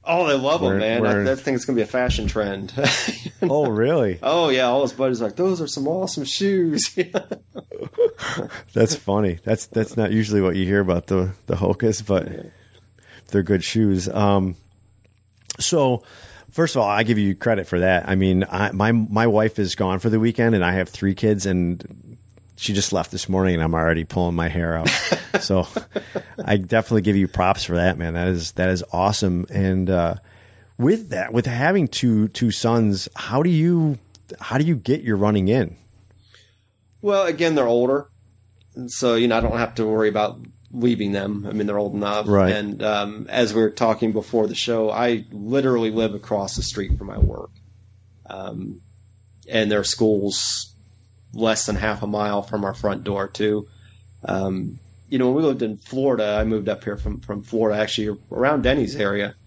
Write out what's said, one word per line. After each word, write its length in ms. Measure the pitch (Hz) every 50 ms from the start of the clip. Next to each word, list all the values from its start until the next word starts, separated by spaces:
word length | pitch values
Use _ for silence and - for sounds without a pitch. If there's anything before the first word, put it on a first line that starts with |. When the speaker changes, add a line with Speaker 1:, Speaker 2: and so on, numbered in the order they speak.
| - -
Speaker 1:
Oh, 180 | 165 175 175
they 80 | 151 143
love 280 | 135 127 139 160 170
'em, 60 | - -
Speaker 2:
We're, 100 | 95 101
Speaker 1:
man. 240 | 107 110 113 120
Speaker 2:
we're 260 | 110 104 104 101 101 131
Speaker 1:
I, 40 |
I 20 | 135
think 220 | 135 - 143 135
it's 80 | 120 -
gonna 100 | - 131
be 60 | 117
a 40 | 104
fashion 400 | - - 127 123 123 - - 107
trend. 460 | - - 110 104 101 98 98 107 - - 131
<laughs> 40 | - - - - - - - - - - - -
Speaker 2:
Oh, 240 | - 170 139 151 147 127
really? 480 | 107 104 113 135 165 160 120 101 90 82
Speaker 1:
Oh, 260 | - 131 156 170 170 147
yeah. 160 | 131 131 127
All 160 | 120 123 139
his 140 | 139 120 113
buddies 260 | 123 135 131 127 113
are 60 | 117
like, 100 | 104 104
"Those 240 | - 180 190 185 170
are 60 | 160 -
some 180 | - 147 135
awesome 380 | 147 165 185 185 180 - 156 139
shoes." 720 | - - - 196 196 196 190 175 165 147 - - - -
<laughs> 1800 | 190 175 180 - 190 - - 202 - _ _ _ - - _ - - - - - - 480 - - - - - - 165 - - - - - -
Speaker 2:
That's 240 | - 113 113 107 -
funny. 420 | - - - 98 104 107 95 85 85 _
That's, 220 | 107 110 - -
that's 280 | - - 110 110 - -
not 140 | 113 107 92
usually 300 | 107 110 110 104 107 101
what 160 | 95 92 87
you 80 | 95 92
hear 160 | 90 101 101
about 260 | 98 90 87 87 -
the, 260 | - 98 92 90 95 95 _ _
the 80 | - -
Hokas, 500 | 90 95 92 95 - 120 110 107 - 107
but 280 | - 98 90 80 -
Speaker 1:
Yeah. 100 | - - - - _ _ _ _ _ - _ _ _ _ _ - - - _ -
Speaker 2:
they're 140 | - 101
good 200 | 90 90 101 92
shoes. 460 | 85 - - 113 110 101 95 92 87 101
Um, 480 | - 104 104 101 101 98 95 95 90 - _ _ _ _ _ _ _ _ _ _ _ _ _ _ _ _ _ - - -
so, 420 | - - 175 160 139 131 123 113 - - - - - - - - - -
first 240 | - - 165 160 -
of 60 | 135
all, 60 | 110 101
I 140 | 104 104
give 160 | 113 110 117 107
you 160 | 104 98 92
credit 320 | - - 120 110 98 87
for 120 | - - 87
that. 280 | 90 95 92 87 - -
I 60 | 95
mean, 280 | 95 95 95 92 92 95
I, 280 | - - 92 104 101
my, 180 | - 95 104 113
my 360 | 117 117 107 110 101 107 117
wife 320 | 117 101 107 110 110 - -
is 160 | 101 90 -
gone 240 | - 104 92 95 92
for 100 | - 113
the 100 | 107 110
weekend, 360 | 113 117 113 - 117 117 113
and 100 | 95 90
I 80 | 87
have 160 | 92 95 92 -
three 260 | - - 98 98 95
kids, 300 | - - 110 107 98 95
and 720 | 101 92 90 87 87 87 - - - - - - - - - - - - - _ - -
she 160 | - - -
just 200 | 101 98 98 -
left 180 | 101 92 80 -
this 160 | - 90 - -
morning, 260 | 92 95 95 92 87
and 60 | 82
I'm 120 | 80 80 82
already 300 | 82 80 82 82 82 80
pulling 300 | - - 92 87 87 85
my 140 | 85 82 82
hair 280 | 78 87 85 82 82
out. 140 | 82 82 - -
Speaker 1:
<laughs> 40 | - - - - - - - - 185
Speaker 2:
So, 280 | - - 95 92 87 - - - - _ - 202 - - - - - - - -
I 140 | - - 107
definitely 460 | 101 92 87 113 113 110 - 117 107
give 120 | 90 107 101
you 120 | 98 95 90
props 340 | - - 90 92 98 -
for 140 | - - 87
that, 220 | 85 87 92 85 78
man. 160 | 85 82 82
That 140 | 87 87 92
is, 240 | 92 85 82 82
that 180 | - - 90 92
is 120 | 92 87 82 -
awesome. 540 | - 87 92 101 107 - 107 95 90 87 92 -
And, 400 | - 98 95 95 95 95 92 90
uh, 240 | 92 87 85 85 87 98 _ - - - - - - - - _ _ -
with 320 | 120 147 214 226 220 156
that, 220 | 120 92 95 120 110
with 100 | 120 113
having 440 | 127 120 117 139 165 190 202 160 -
two, 400 | - - - 120 113 107 107 107
two 220 | - - 120 113
sons, 560 | 101 - - 113 117 117 113 104 98 92 - - _
how 280 | - - - 113 135
do 80 | 160 180
you, 480 | 175 156 160 170 175 165 160 151 139 113 _ _ _ - _ _ - -
how 160 | - - 120
do 80 | 131 151
you 120 | 170 165
get 260 | 120 - 120 135 160
your 140 | - 120 107 95
running 300 | 101 104 107 101 92 95
in? 280 | 117 131 101 76 87 - _ _ _ _ _ _ _ _ _ _ - - _ _ _ _ _ _ _ _ _ _ _ _
Speaker 1:
Well, 220 | - 208 202 196 190
again, 280 | 170 156 151 170 165 160
they're 120 | 147 127
older, 420 | 117 117 120 123 127 135 143 143 - _ _ _ _ _ _ _ _ _ _ _ _ _
and 160 | - 123 120
so, 240 | - - 135 120 117
you 140 | 113 120 120
know, 80 | 113
I 40 | 117
don't 180 | 113 113 110 117
have 160 | 117 113 -
to 120 | - 110
worry 220 | 107 110 110 110 107
about 300 | 101 107 107 104 - - - - - _ _ _
leaving 400 | - 123 117 123 117 98 104 101
them. 340 | 98 98 98 101 104 101 101
I 60 | 104
mean, 140 | 107 107 104
they're 120 | 104 101 104
old 160 | 104 104 101
enough. 320 | 101 101 101 104 107 107 104
Speaker 2:
Right. 260 | 101 98 95 92 104
Speaker 1:
And, 280 | 104 104 104 101 -
um, 440 | - 107 104 101 101 101 104 110 110 104
as 240 | 101 123 120 107
we 80 | 107 113
were 100 | 110 107
talking 420 | - - 123 113 107 - 120 110
before 340 | 104 110 104 - - 113 107
the 80 | 98 -
show, 360 | - - - 117 113 110 107
I 360 | - 107 120 120 120 107 - -
literally 600 | - 104 101 110 127 139 131 131 127 117 117 110
live 240 | 107 113 113 110 101
across 420 | 101 - - 110 101 98 95 -
the 60 | -
street 340 | - - - 104 98 92 -
from 120 | - 98 95
my 100 | 101 101
work. 320 | - - - - - - - - - - - - _ _ _ _ _ _ _ _ -
Um, 560 | - 95 95 95 98 - - 95 - - - _ _ _ _ _ _ _ _ _ _ _ _ - -
and 220 | - 113 110 104
their 140 | 107 104 98
school's 880 | - - - 113 110 107 101 98 101 - - - - - - - - - - _ _ _ _ _ _ _ _ _ _ -
less 320 | 110 110 110 110 107 -
than 100 | - 104
half 260 | 98 110 110 104 -
a 40 | 110
mile 360 | 104 104 104 104 104 101 101
from 220 | 101 - - 104 98
our 100 | 98 98
front 300 | - - 104 98 87 -
door, 240 | 104 98 98 98 98
too. 380 | - - 104 107 104 107 101 - _ - - - - - _ - - - -
Um, 540 | - 98 95 95 95 95 92 - - - - - - - - - -
you 100 | 139 127
know, 80 | 127
when 100 | 123 131
we 60 | 151 160
lived 180 | 151 131 110
in 140 | 120 110 107
Florida, 600 | 98 - - 131 131 135 139 127 110 107 104 104 107
I 20 | 110
moved 240 | 110 110 107 98 104
up 140 | 101 -
here 140 | - 107 101
from, 240 | 101 - - - -
from 240 | - - 101 101 -
Florida, 360 | - 117 110 113 107 104 107
actually 380 | 107 104 - - 107 107 101 - - _
around 300 | - - 123 139 151 139
Denny's 340 | 120 123 135 147 120 98 -
area. 400 | - 104 98 101 101 101 104 - _ _